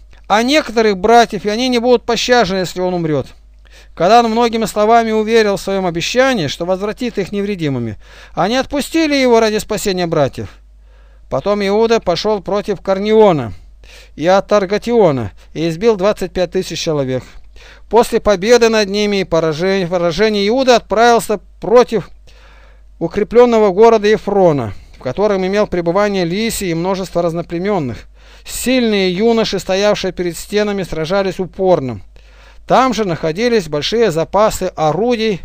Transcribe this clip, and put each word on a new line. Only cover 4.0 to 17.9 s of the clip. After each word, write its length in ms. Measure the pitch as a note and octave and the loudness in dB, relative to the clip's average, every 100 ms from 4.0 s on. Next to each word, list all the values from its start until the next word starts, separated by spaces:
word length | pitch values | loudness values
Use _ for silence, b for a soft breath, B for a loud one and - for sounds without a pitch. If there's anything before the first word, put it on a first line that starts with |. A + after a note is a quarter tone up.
| E3+ A#3 | 4 4
он 140 | A#3 | 4
многими 320 | A3 A#3+ A3+ | 2 0 0
словами 480 | G#3+ G#3+ G#3 A#3 A3+ | -4 0 4 4 2
уверил 440 | A3 G#3+ A3+ G#3+ G3 | -2 2 2 2 0
в 40 | |
своем 260 | - G3 F#3 | -2 -4 -2
обещании, 600 | E3+ - A#3+ C4+ A#3+ C#3+ | -4 -4 0 0 0 -4
что 180 | - F3 | -6 -4
возвратит 500 | F#3 G#3 G3+ A#3+ G#3+ | -4 -4 -6 -6 -6
их 120 | F#3 | -6
невредимыми, 640 | G3+ G3+ G3 D3+ C3 A#2 G#2+ B B B | -6 -6 -4 -4 -4 -6 -8 B B B
они 220 | - F3+ B3+ | -4 -2 -2
отпустили 580 | B3 C#4+ B3+ D#4+ D#4 | -4 -4 -4 -2 0
его 240 | C#4+ B3+ A3+ | 2 4 4
ради 200 | A3 G#3+ | 2 -2
спасения 500 | - G3+ G#3 F#3 F3 | -4 -4 -4 -2 -2
братьев. 400 | D#3+ C3+ - G2+ - - - - - - - - | 0 0 -2 -14 -14 -20 -20 -20 -20 -20 -20 -8
Потом 340 | C3 G3 G#3 | -6 -2 -2
Иуда 340 | G3 G3+ A3 A3+ | 0 0 2 0
пошел 400 | - E3+ G#3 G#3+ | 0 -2 -2 -4
против 400 | E3+ G3+ G3 G3 | -4 -6 -4 -6
Корнеона 720 | - F#3+ G#3 A3 G#3 D#3 A2+ F#2 - - B B B - | -4 -4 2 4 6 4 -2 -10 -16 -20 B B B -6
и 100 | D#3+ | 2
Атаргатиона 1080 | G3 - G#3 F3+ G3+ A3+ A#3+ F#3 C3+ G#2+ - b | 2 2 0 0 -4 0 2 4 2 -4 -10 b
и 140 | D3 E3 | -6 -6
избил 280 | E3 A3+ G#3 | -2 0 2
двадцать 360 | G3 - F#3 | 0 -2 -4
пять 200 | F#3 F3 | -4 -4
тысяч 280 | F#3 F#3 E3 | -2 -6 -6
человек. 440 | E3 D3+ C3 B2+ - - - - B B | -4 -2 -2 -4 -8 -20 -20 -20 B B
После 320 | - | 0